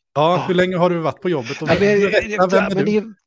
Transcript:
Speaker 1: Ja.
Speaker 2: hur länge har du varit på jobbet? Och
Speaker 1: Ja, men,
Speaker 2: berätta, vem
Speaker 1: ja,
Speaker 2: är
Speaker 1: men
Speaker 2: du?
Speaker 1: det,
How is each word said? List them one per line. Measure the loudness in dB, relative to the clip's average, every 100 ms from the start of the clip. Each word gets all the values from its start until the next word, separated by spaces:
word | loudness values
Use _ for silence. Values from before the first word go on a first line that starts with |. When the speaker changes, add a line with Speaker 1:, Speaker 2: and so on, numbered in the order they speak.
| _
Speaker 1:
Ja. | 0 0 0 0
Speaker 2:
hur |
länge | 0 0 2
har | 0
du | 0
varit | -4 -4
på | -4
jobbet? | -4 -4 -8
Och | -2
Speaker 1:
Ja, | 2
men, | 2 2
Speaker 2:
berätta, | 2 0 -2 0 2
vem |
Speaker 1:
ja, | 2 0
Speaker 2:
är |
Speaker 1:
men | -2
Speaker 2:
du? | 0 0
Speaker 1:
det, | -4 -12